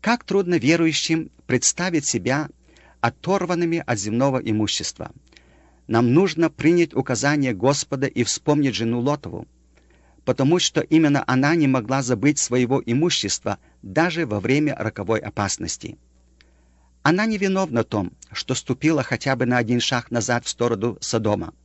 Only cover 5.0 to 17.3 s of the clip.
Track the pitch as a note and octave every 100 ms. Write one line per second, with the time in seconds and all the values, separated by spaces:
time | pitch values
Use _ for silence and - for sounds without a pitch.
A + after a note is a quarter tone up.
5 | - - _ - _ _ _ _ - A#2
6 | B2 C#3 F#3+ D#3 E3 - D3+ F3 E3 -
7 | B2 B2 C#3 D3 C3+ G2+ B2 C#3+ - C#3
8 | C#3 - A#2 - - D3 C#3 G2 A2+ A#2+
9 | B2+ D3 F#2+ - - _ _ _ _ _
10 | _ _ - B2+ C3+ F3 - - - D#3+
11 | D3+ C#3 - B2+ C#3+ E3+ C#3+ C3 A2 C3+
12 | B2 A#2 C#3 D3 - B2 A#2+ C3 - B2
13 | E3+ - G2+ - G#2+ G2+ _ _ - F#2
14 | E3+ E3 D3 G#2 G#2 C#3 D3+ - G#2+ G2+
15 | G2 A2 G#2 - G2 - F2+ - - -
16 | _ _ _ _ _ _ _ _ _ _
17 | C#3+ F3+ A3